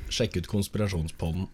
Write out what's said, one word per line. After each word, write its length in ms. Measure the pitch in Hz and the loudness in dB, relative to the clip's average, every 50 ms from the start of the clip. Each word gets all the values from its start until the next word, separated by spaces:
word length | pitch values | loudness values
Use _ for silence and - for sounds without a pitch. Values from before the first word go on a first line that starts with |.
| - | -6
sjekk 300 | - - - 117 - - 90 | -2 0 0 2 2 2 -2
ut 80 | 82 - | -2 0
Konspirasjonspodden. 960 | 107 101 95 - - 104 104 98 95 82 80 80 - - - 82 80 92 95 - | 2 0 0 2 0 0 2 2 2 0 0 -2 -2 -2 -2 0 0 0 -2 -4